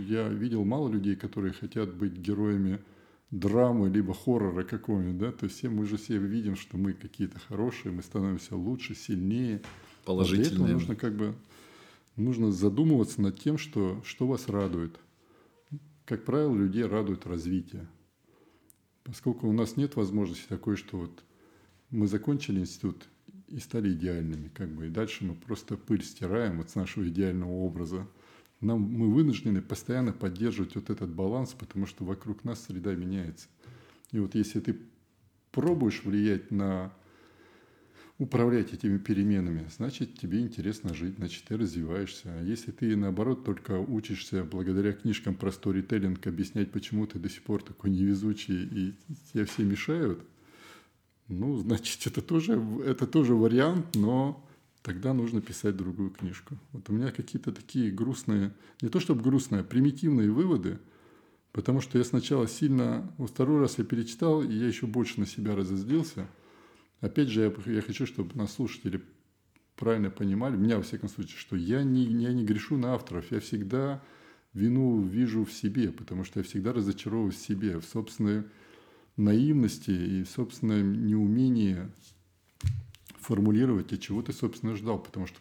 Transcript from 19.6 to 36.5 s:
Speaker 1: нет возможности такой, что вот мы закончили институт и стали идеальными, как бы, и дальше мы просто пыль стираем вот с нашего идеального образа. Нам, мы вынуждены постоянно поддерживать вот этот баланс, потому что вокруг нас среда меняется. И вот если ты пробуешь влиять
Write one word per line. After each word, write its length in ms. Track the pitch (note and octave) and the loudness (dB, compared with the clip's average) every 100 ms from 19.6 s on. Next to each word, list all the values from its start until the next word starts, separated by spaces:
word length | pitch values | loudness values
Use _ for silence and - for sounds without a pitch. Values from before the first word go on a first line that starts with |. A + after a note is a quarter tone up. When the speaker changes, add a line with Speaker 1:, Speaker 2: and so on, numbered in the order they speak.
| A2+ - | 2 0
Speaker 1:
нет 200 | C#3+ B2 | -2 0
возможности 500 | G2 G#2 F#2+ E2 - | 0 0 -2 -4 -8
такой, 280 | F#2+ - G2+ | -4 -2 -2
что 220 | - F#2 | -4 -8
вот 260 | E2+ - - _ _ _ _ _ _ | -8 -12 -20 _ _ _ _ _ _
мы 160 | A2+ G#2 | 0 0
закончили 540 | G#2 D3 C#3 - F#2+ | 0 0 -2 -2 -2
институт 480 | F#2 - F#2+ - - _ - - - | -2 -4 -6 -6 -12 _ -20 -20 -14
и 100 | C#3 | -12
стали 340 | - A#2 G#2 | -6 -2 0
идеальными, 580 | E2 F2+ E2+ D#2+ D#2 D2+ | 0 -2 -2 -4 -6 -8
как 160 | - F2 | -10 -8
бы, 160 | D#2 D#2+ | -6 -6
и 40 | |
дальше 340 | E2 A2 - | -4 -4 -4
мы 100 | F#2 | -6
просто 420 | E2 - G2+ - G2+ | -6 -8 -8 -8 -8
пыль 260 | - G#2 | -2 -2
стираем 560 | - - F2 A2 A2 E2 | -2 -8 -2 0 0 -2
вот 120 | E2 | -4
с 40 | |
нашего 340 | - F#2 - F2 | -4 -4 -2 -2
идеального 440 | E2+ F#2+ F#2 F2 | 2 2 0 -2
образа. 540 | F#2 F#2 F2 D#2+ F#2 G2 - - - _ _ | -2 -2 -2 -6 -6 -8 -16 -20 -20 _ _
Нам, 200 | G#2+ A#2 | 0 0
мы 320 | G2+ A#2 A2+ | 0 2 4
вынуждены 480 | B2 D#3 A2 A#2 F#2+ | 6 6 2 0 0
постоянно 520 | - G2+ - B2 B2 | 0 -6 -2 0 0
поддерживать 640 | - F#2+ F2 A#2 G2 F2 G#2 | 0 -4 -2 -2 0 -4 -4
вот 120 | - | -6
этот 240 | G#2+ F2+ | -4 -4
баланс, 400 | E2 F#2+ B2 B2+ - | -2 -2 -2 -4 -8
потому 280 | G2+ G2 G2 | -8 -6 -6
что 180 | - | -6
вокруг 400 | F#2 G2 G#2+ G2 | -6 -6 -8 -8
нас 200 | A#2+ A2+ | -6 -8
среда 300 | - F#2 F#2+ | -8 -6 -4
меняется. 540 | F2+ F2+ F#2+ E2 E2 - _ - - - - - | -4 -2 -4 -4 -10 -18 _ -20 -20 -20 -20 -6
И 60 | G#2+ | -2
вот 140 | G2 | 0
если 260 | G#2+ G2+ G#2+ | 0 0 0
ты 180 | - - - _ _ _ _ _ _ | -2 -4 -10 _ _ _ _ _ _
пробуешь 520 | C3 D#3+ E3 A2+ - | 0 2 2 2 0
влиять 460 | G2+ G#2 G#2+ G2 - | 0 2 2 2 0